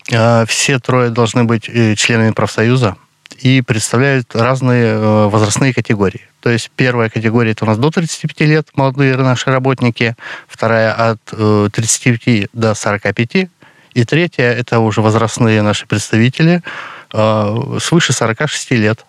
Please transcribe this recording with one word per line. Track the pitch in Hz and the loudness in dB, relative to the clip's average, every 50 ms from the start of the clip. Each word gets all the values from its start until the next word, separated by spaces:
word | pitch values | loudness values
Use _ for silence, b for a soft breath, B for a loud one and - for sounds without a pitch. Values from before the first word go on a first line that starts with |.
| - - | -8 -4
Э, | 123 113 110 117 117 113 113 | 0 2 2 4 4 2 2
все | 110 - - - - 139 127 | 0 -2 -2 0 0 0 0
трое | - - 127 127 123 120 | 0 0 0 0 0 0
должны | 113 123 117 107 - 123 120 | 0 0 0 0 2 0 2
быть, | 113 117 110 - - | 2 0 -2 -2 -4
э, | 95 120 113 110 107 | 0 0 2 2 2
членами | - - - 120 113 110 110 | 0 0 0 2 2 2 2
профсоюза | 101 - 107 107 - - 110 117 127 131 127 101 92 - _ _ _ _ _ _ - - | 0 0 -2 -2 -2 0 0 2 2 2 0 0 -2 -6 _ _ _ _ _ _ -12 -2
и | - 131 131 131 | 0 2 2 2
представляют | 123 - 117 107 - - - 117 135 143 135 127 117 - - | 2 0 -2 -4 -2 -2 0 0 2 2 0 0 -2 -4 -2
разные, | 113 117 123 135 127 131 127 123 120 117 | 0 0 0 0 0 0 2 2 2 2
э, | 113 110 107 107 107 107 107 107 104 | 2 0 0 2 2 2 4 2 2
возрастные | 104 110 107 101 - - 139 131 | 2 2 2 0 0 0 0 0
категории. | 120 - 107 - 117 101 101 92 - - - _ _ _ | 0 -2 -2 -2 0 0 0 -2 -2 -6 -14 _ _ _
То | - 123 | -2 -2
есть | 117 113 - - _ | 0 0 -2 -6 _
первая | - 131 127 120 120 113 107 | 0 0 0 2 0 -2 -2
категория — | - 120 110 113 110 120 120 110 | -2 -2 -2 0 2 2 2 0
это | 107 - 113 | 0 0 0
у | 113 | 0
нас | 110 107 | 0 2
до | 127 160 | 0 0
тридцати | - 190 170 156 - - - | 0 0 -2 -2 -4 -6 -8
пяти | 151 - - 160 | -8 -4 -2 0
лет, | 151 156 156 147 - _ | 2 2 0 -2 -2 _
молодые | - 135 135 127 143 139 131 131 | -2 0 0 0 0 0 2 2
наши | 127 131 131 127 - - 135 | 2 2 0 0 0 0 0
работники. | 131 131 127 135 131 - 127 120 113 - 120 113 113 B B B B B B _ | 0 0 0 0 0 0 0 -2 0 0 -2 -2 -2 B B B B B B _
Вторая — | - - - 113 113 113 110 110 107 110 117 113 | -8 -4 0 2 2 2 2 0 0 0 0 0
от, | 113 110 _ - | -2 -4 _ -12
э, | - 107 110 107 107 104 104 104 | -6 -2 0 2 2 2 2 0
тридцати | - - 113 110 - - - 135 | -2 -2 -2 -2 -4 0 0 0
пяти | 117 113 - 127 120 104 101 - | 0 0 0 0 0 0 -2 -4
до | - 120 113 110 104 | -4 -2 -2 -2 -2
сорока | - - 110 104 101 - 101 | -2 -2 -4 -4 -2 -2 -4
пяти. | 98 - 123 120 - 190 185 180 _ b b b b b b b b | -2 -2 -4 -2 -2 -2 -2 -4 _ b b b b b b b b
И | 123 120 | -2 0
третья — | - 151 156 175 170 - - 127 | 0 0 0 0 -2 -2 0 0
это | 120 117 117 120 - - 117 | 0 0 -2 -4 -2 0 0
уже | 113 110 101 - | 2 2 0 0
возрастные | 107 110 107 110 113 107 - - 123 110 110 107 | 0 2 2 2 0 -2 0 0 2 2 2 2
наши | 104 104 101 - - | 2 0 -2 -2 -4
представители, | - - 104 - - - 110 113 127 - - 160 160 175 175 B B B B B B B B B B | -4 -4 -4 -2 0 0 2 2 2 2 2 2 2 2 0 B B B B B B B B B B
э, | - 110 107 110 107 107 104 104 107 117 - - 120 107 | -2 0 0 2 2 0 0 -2 -2 -4 -6 -6 -6 -6
свыше | - - 160 175 - - | -2 0 2 2 2 0
сорока | 131 - 120 110 113 - 156 | 0 -2 -2 -2 -2 -2 -4
шести | 135 - - - - 135 | -6 -6 -8 -4 -2 0
лет. | 117 104 107 110 - - | 0 2 0 0 -2 -6